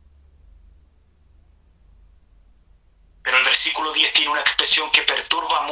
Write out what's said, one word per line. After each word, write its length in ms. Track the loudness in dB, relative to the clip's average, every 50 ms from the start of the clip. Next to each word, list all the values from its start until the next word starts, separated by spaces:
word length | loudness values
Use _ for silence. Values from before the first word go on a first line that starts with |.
| _ -20 _ _ _ _ _ _ -20 -20 -20 -20 -20 -20 -20 -20 _ _ _ _ _ _ _ _ _ _ _ _ _ _ _ _ _ _ _ _ _ _ _ -20 -20 -20 _ _ _ _ _ _ _ _ _ _ _ _ _ _ _ _ _ _ _ _ _ _ -8
Pero 140 | -2 -2 0
el 80 | 2
versículo 460 | 2 4 4 2 2 0 -4 -6 -4 -2
diez 200 | -2 -2 0 0
tiene 180 | 0 0 0
una 100 | -2 -2
expresión 500 | -2 -2 -2 2 4 4 4 4 4 2
que 100 | 0 0 0
perturba 560 | 0 -2 -4 -6 -6 -8 -8 -4 -4 -4 -4
a 80 | -4 -4